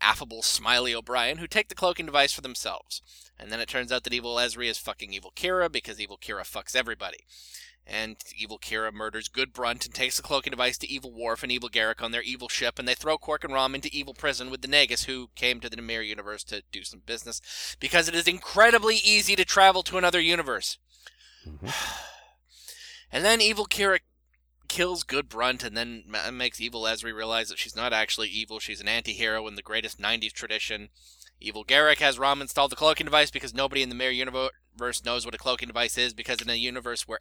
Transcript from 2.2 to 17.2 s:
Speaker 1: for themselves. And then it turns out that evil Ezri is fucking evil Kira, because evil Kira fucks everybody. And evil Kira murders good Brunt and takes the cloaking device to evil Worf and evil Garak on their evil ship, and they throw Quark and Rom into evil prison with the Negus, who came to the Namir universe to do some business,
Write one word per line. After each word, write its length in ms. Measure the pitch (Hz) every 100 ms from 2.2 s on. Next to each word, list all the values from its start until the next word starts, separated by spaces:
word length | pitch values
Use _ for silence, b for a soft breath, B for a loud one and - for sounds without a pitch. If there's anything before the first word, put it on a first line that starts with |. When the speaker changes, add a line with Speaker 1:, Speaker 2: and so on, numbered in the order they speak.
| 139
Speaker 1:
for 80 | -
themselves. 600 | 135 120 107 87 - - b b b -
And 100 | 104
then 60 | 113
it 80 | 117
turns 200 | 131 123
out 100 | 127
that 100 | 123
evil 220 | 120 120 120
Ezri 320 | 120 113 120
is 100 | 110
fucking 360 | - 104 104
evil 180 | 98 95
Kira, 380 | - 180 185 175
because 260 | 135 123 107
evil 160 | 104 98
Kira 240 | - 104
fucks 340 | 90 104 - 127
everybody. 440 | 117 110 95 76 _ B B B B B -
And 320 | 107 110 110 - -
evil 200 | 107 107
Kira 320 | - 110 110
murders 380 | 107 110 107 107
good 240 | 127 131
Brunt 320 | 123 120 120 -
and 80 |
takes 240 | - 127 -
the 60 |
cloaking 280 | - 139 135
device 260 | 123 127 123
to 100 | -
evil 240 | 135 127
Worf 300 | 113 117 113
and 80 | 131
evil 180 | 123 120
Garak 320 | 117 110 113
on 80 | 117
their 100 | 117
evil 260 | 110 127 123
ship, 280 | - 120 -
and 60 | 123
they 80 | 127
throw 220 | 156 156
Quark 260 | - 151 160
and 80 |
Rom 220 | 135 131 135
into 140 | 139
evil 200 | 143 139
prison 360 | 123 151 127 127
with 120 | 131
the 60 | 131
Negus, 360 | 143 127 120
who 260 | - 131 123 -
came 240 | 123 120
to 80 | 117
the 80 | 113
Namir 280 | 117 113 107
universe 380 | 107 101 104 -
to 180 | 104 -
do 120 | 101
some 180 | 90 110 -
business, 720 | 117